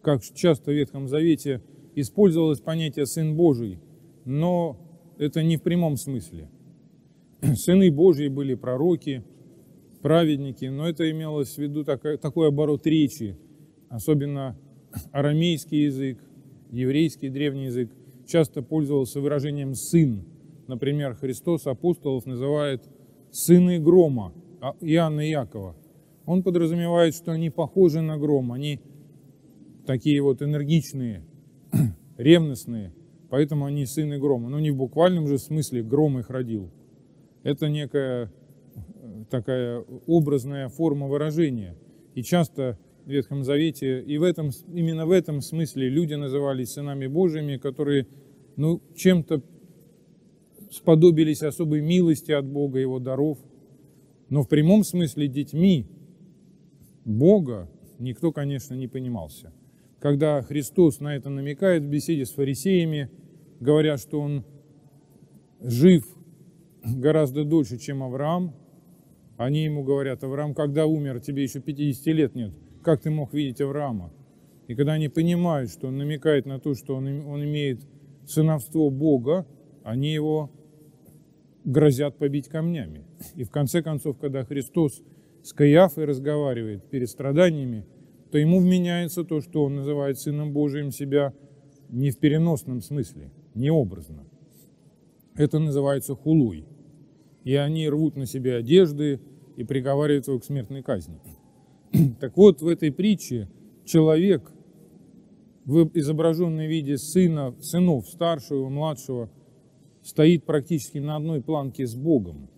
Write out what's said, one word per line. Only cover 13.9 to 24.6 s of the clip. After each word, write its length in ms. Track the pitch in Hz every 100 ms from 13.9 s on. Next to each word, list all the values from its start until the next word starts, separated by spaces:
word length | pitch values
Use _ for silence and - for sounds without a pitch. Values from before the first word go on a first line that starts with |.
| 117 - 151 143 139 135 101 - - _ - -
арамейский 760 | 139 143 151 175 156 - 151 147
язык, 340 | 131 135 120 - - - - -
еврейский 580 | 117 127 143 160 - 135
древний 360 | 135 147 135 135
язык 240 | 120 113 - - - -
часто 340 | 170 156 147
пользовался 600 | 117 156 139 143 131 143
выражением 520 | 143 147 147 147 135
«сын». 520 | 131 - 170 147 104 82 - - - -
Например, 480 | 127 139 147 139 113
Христос 520 | 135 120 - 160 147
апостолов 580 | 123 175 170 147 131 131
называет 640 | 123 139 147 147 131 - - - _ -
«сыны 480 | - - 175 180 175
грома», 540 | 151 180 160 127 92 - - -